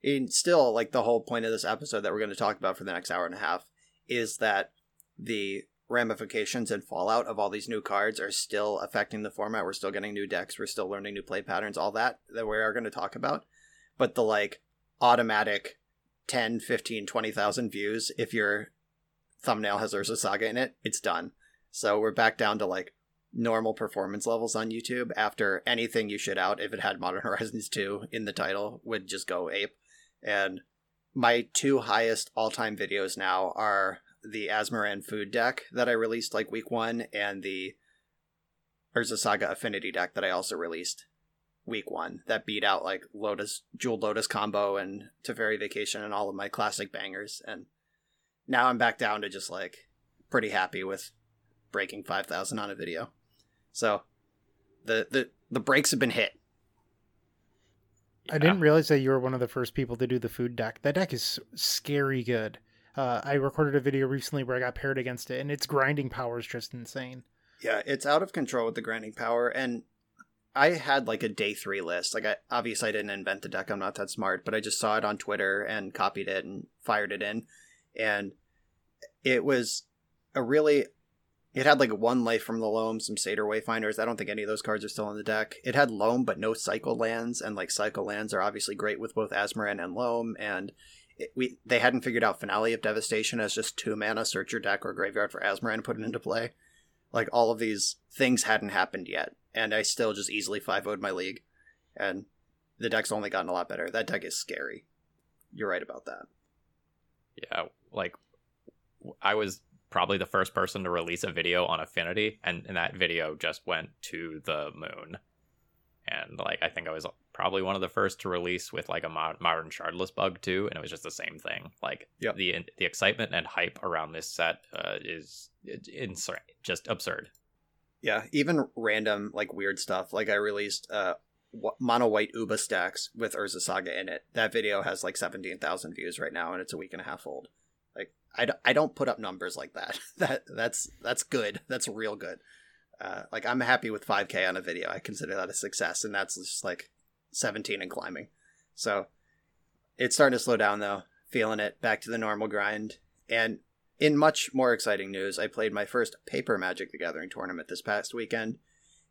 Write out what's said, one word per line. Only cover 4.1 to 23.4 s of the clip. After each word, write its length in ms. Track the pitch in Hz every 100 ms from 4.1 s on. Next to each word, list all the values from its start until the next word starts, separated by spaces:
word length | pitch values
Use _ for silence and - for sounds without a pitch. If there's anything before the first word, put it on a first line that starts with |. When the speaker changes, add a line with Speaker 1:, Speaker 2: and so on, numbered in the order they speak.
| 120 110 -
Speaker 1:
that 340 | 110 98 - _ _ - _ -
the 460 | 110 110 98 98 - _ -
ramifications 800 | 120 113 107 107 110 104 127 113
and 140 | 104
fallout 420 | - 87 95 113 120
of 140 | 107
all 100 | 101
these 180 | 104 101
new 140 | 110
cards 380 | - 101 104 107
are 120 | 101
still 460 | - - 104 104 101
affecting 440 | - 110 104 107
the 80 | 104
format. 320 | - 107 110
We're 100 | 90
still 160 | 98 98
getting 240 | 101 104
new 140 | 104 98
decks. 320 | 92 98 -
We're 80 | 107
still 200 | - 95
learning 280 | 101 101 101
new 80 |
play 180 | - 95
patterns, 340 | 101 95 107 87
all 160 | 95
that, 260 | 107 123 - -
that 160 | 110 110
we 100 | 92
are 140 | 110
gonna 200 | 113 110
talk 240 | - 98 -
about. 300 | - 151 - _ _ _ _ -
But 160 | 127
the, 80 | -
like, 380 | 110 104 104 - _ _ _ -
automatic 800 | 120 120 113 107 107 101 - - _ _ _ _ -
ten, 320 | 127 113 117
fifteen, 480 | - 117 - 113 101
twenty 240 | 117 107
thousand 400 | 104 104 101 117
views, 400 | 101 101 113 - -
if 160 | 113
your 420 | 117 104 104 110 _ _ _ _ _ _ _
thumbnail 380 | - 110 107 101
has 140 | 107
Urza 240 | 101 95 113
Saga 300 | 101 104 110
in 100 | 120
it, 180 | 127 -
it's 160 | 110 -
done. 320 | 101 87 90 - _ _ _
So 280 | - 113 104
we're 120 | 110
back 260 | 101 113 -
down 220 | 107 107
to, 80 | 98
like, 260 | 92 90 - _ _ _
normal 400 | -